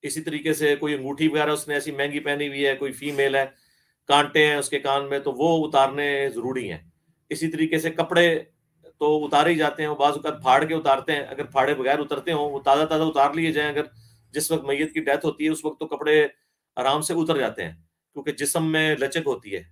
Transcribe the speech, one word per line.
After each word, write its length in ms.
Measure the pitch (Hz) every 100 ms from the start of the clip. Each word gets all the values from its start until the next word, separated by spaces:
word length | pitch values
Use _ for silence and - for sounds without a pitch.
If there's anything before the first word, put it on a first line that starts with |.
इसी 160 | 147 151
तरीके 340 | 156 151 156
से 200 | 151 151 143
कोई 180 | 151
अंगूठी 340 | 147 131 143 156
वगैरह 240 | 151 151
उसने 220 | 147 151 143
ऐसी 160 | 151
महंगी 280 | 139 139 143
पहनी 260 | 143 143 147
हुई 160 | 139
है, 120 | 139 135
कोई 160 | 139
फीमेल 440 | 127 143 139 139 135
है, 80 | 135 _ _ _ _ _ _
कांटे 360 | 147 143 160
हैं 120 | 151 147
उसके 200 | 139 143
कान 260 | 139 139
में, 160 | 139 139
तो 100 | 139
वो 220 | 123 160 165
उतारने 500 | 151 139 135 139 143 139 139
जरूरी 360 | 113 117 131 107
हैं। 120 | 80 - _ _ _ _
इसी 180 | 143 160
तरीके 300 | 160 160 160
से 120 | 160
कपड़े 360 | 160 165 170 170 160 - _ _ _ - _
तो 160 | 147 151
उतारे 320 | 147 147 165
ही 60 | 165
जाते 260 | 151 143
हैं, 60 | 151
वो 80 | 147
बाज़ 180 | 143
औक़ात 260 | 147 151 113
फाड़ 200 | 123 131
के 100 | 156
उतारते 380 | 160 156 135 -
हैं, 140 | 147 139
अगर 180 | 131 147
फाड़े 280 | 135 131
बगैर 240 | 143 131 147
उतरते 320 | 143 139 147
हों 180 | 160 147
वो 80 | 139
ताज़ा 240 | 139 139 156
ताज़ा 180 | 156 160
उतार 280 | 151 139
लिए 180 | 151 165
जाएं। 160 | 151 151
अगर 220 | 147 151 - _ _ _
जिस 160 | 147 151
वक्त 120 | 160 135
मैयत 240 | 143 156
की 60 | 160
डेथ 220 | 156 143
होती 200 | 160 -
है 60 | 156
उस 120 | 156
वक्त 120 | 151 151
तो 60 | -
कपड़े 320 | 147 151 151 147 - _ _ _ -
आराम 240 | 131 143
से 120 | 151 170
उतर 220 | 160 156
जाते 240 | 117 104
हैं, 140 | 85 82 _ _ _ -
क्योंकि 160 | 143
जिस्म 280 | 147 143 170
में 320 | 160 156 156 147
लचक 260 | 135 165 156
होती 240 | 123 101
है। 160 | 95 85